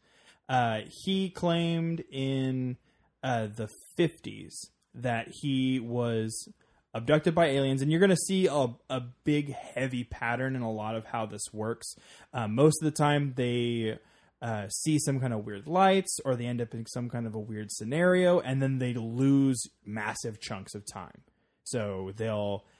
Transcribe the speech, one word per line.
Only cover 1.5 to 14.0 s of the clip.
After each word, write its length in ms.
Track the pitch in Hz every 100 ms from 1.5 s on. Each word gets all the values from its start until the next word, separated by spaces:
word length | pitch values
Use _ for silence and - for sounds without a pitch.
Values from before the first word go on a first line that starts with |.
| 170 170 165 165 165 -
in, 680 | 135 135 135 131 131 127 123 _ _ _ _
uh, 240 | 131 120 107
the 220 | 107 107 - - -
fifties 720 | - - 107 104 - - - _ _
that 340 | 120 123 117 -
he 500 | - 147 131 131 131
was 680 | 117 120 117 113 110 110 - - _ _ _
abducted 400 | 113 117 151 180
by 120 | 165 165
aliens, 340 | 135 135 135
and 100 | 139
you're 100 | 165
gonna 160 | 196 175
see 300 | - 190 180
a, 180 | 143 123 113 -
a 100 | 131 123 -
big, 300 | - 147 143
heavy 500 | 131 - 123 131 123
pattern 500 | 117 - 117 120 131
in 80 | 131
a 80 | 117
lot 240 | 107 107
of 120 | 113 110
how 180 | 117
this 200 | 107 107 -
works. 420 | 107 110 117 - - - - -
Uh, 120 | 127 107
most 340 | 113 156 151
of 20 |
the 60 | 156 151
time, 360 | 147 147 143 127
they, 640 | 123 120 120 117 110 -